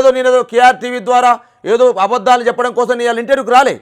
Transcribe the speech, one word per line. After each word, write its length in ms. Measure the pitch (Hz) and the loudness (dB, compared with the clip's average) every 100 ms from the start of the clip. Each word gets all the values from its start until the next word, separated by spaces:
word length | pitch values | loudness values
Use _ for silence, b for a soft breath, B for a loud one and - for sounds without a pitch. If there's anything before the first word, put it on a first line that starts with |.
ఏదో, 80 | 262 254 | 4 2
నేను 100 | 254 | 0
ఏదో 80 | 254 240 | 0 0
కేఆర్ 260 | 233 247 247 | 2 2 2
టీవీ 160 | 247 247 202 | -6 -8 -2
ద్వారా 220 | 247 247 233 b b 170 | 0 2 0 b b -4
ఏదో 120 | 233 254 190 196 | 0 2 2 -2
అబద్ధాలు 380 | 240 196 247 233 | -2 0 0 0
చెప్పడం 220 | 233 247 226 | -2 -4 -2
కోసం 180 | 240 240 240 | -4 -2 -2
ఇవాళ 140 | 233 | -4
ఇంటర్వ్యూకి 300 | 233 269 233 247 | -2 -2 2 2
రాలే. 180 | 269 120 | 2 -2